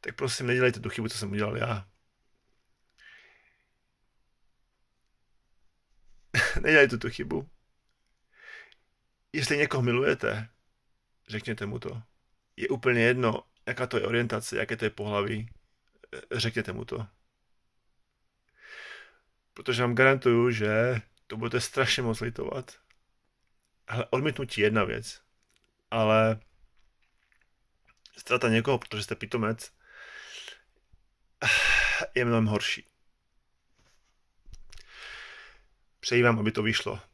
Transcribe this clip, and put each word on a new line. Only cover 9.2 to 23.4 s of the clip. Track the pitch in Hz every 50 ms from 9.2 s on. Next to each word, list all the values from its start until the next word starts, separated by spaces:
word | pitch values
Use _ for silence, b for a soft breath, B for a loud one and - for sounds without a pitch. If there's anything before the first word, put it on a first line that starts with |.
| _ _ -
Jestli | 151 139 - 151
někoho | 143 151 147 - 139 123
milujete, | 123 120 123 135 147 151 - - 110 107 104 110 113 _ _ _ _ _ _ _ _ _ _ _ _ _ _ _ _
řekněte | 110 107 - - 113 107 104
mu | 101 113 120
to. | 117 - - 117 113 _ _ _ _ _ _ _ _ _ _
Je | - 113 -
úplně | 135 123 - 131 123 120 113
jedno, | 120 123 127 123 113 110 123 - _ _ _ _
jaká | - 127 - 127
to | 120 -
je | 117 -
orientace, | 98 117 120 120 113 113 110 110 - -
jaké | 107 107 - 117
to | 110 113
je | 107
pohlaví, | - - 104 104 104 101 101 101 110 107 110 117 - - _ _ _ _ _ _ _ _ - _ - - - _ -
řekněte | 120 117 117 - 117 104 - 92
mu | - 107
to. | - - - 113 - _ _ _ _ _ _ _ _ _ _ _ _ _ _ _ _ _ _ _ _ _ _ _ _ _ _ _ _ B B B B B B B B B B B B B B B B _ _ _ _ _
Protože | - - - 123 117 127
vám | 120 120
garantuju, | 117 131 135 139 131 - 127 120 117 117 123
že | 120 107 107 107 107 110 117 123 127 113 - _ _ _ _ _
to | -
budete | 110 113 117 113 127
strašně | - - - 139 135 120 - - 127
moc | 117 110 107
litovat. | 113 117 113 - - - - 139 - - - _ _ _ _ _ _ _ _ _ _ _ _ _